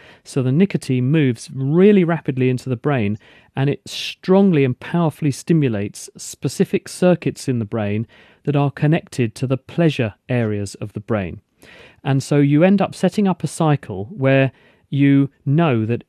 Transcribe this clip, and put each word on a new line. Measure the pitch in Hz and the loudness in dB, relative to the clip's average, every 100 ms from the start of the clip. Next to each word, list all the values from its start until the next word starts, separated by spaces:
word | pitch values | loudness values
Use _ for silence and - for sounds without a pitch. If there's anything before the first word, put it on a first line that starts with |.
| - - | -20 -20
So | - 139 | -8 -4
the | 127 | 0
nicotine | 143 196 - - 127 123 | 2 2 0 -2 -2 0
moves | 160 135 113 - | 2 2 0 -6
really | 131 135 165 202 202 170 | -8 -2 4 6 6 2
rapidly | 165 - 127 127 | -2 -4 -2 0
into | 127 131 | 0 -4
the | 123 | -4
brain | 147 135 101 107 _ - _ - | -2 -2 -2 -4 _ -20 _ -4
and | 139 | -2
it | - - | -2 -8
strongly | - - - - 190 202 156 | -12 -12 -8 2 4 4 4
and | 131 123 | 2 -2
powerfully | - 170 170 - 151 | -4 -2 -2 -2 -4
stimulates | - - 170 135 107 101 - - - | -2 0 2 2 -2 -6 -10 -20 -18
specific | - - 139 - 190 196 - | -18 -8 -6 -2 -2 -2 -6
circuits | - 180 170 139 - - | 0 2 2 -2 -6 -4
in | 120 | -4
the | 107 | -4
brain | 117 104 104 117 _ - _ - | -4 -2 -4 -6 _ -20 _ -4
that | 143 | 0
are | 143 | 0
connected | - 147 165 - - 117 - | 0 0 0 -2 -4 -4 -2
to | 127 | -4
the | 131 | -4
pleasure | - - 165 139 110 - - | -4 0 0 2 -4 -6 -4
areas | 123 110 104 101 - | -2 0 -2 -6 -10
of | 107 | -12
the | 110 | -10
brain. | - 110 90 92 _ _ - - - _ | -4 -4 -4 -10 _ _ -20 -20 -20 _
And | 143 135 | -2 -2
so | - 147 | 0 2
you | 143 147 | 4 4
end | 185 196 | 4 4
up | 190 - | 0 -2
setting | 185 - 196 | -2 0 -2
up | 175 | -2
a | - | -4
cycle | - 160 143 - 95 104 | -2 0 0 -2 -10 -10
where | 190 135 135 135 - _ _ - | -2 2 2 2 -2 _ _ -6
you | 135 139 139 139 _ 143 | 2 4 4 2 _ -2
know | 147 165 117 110 | 2 2 2 0
that | 120 | -2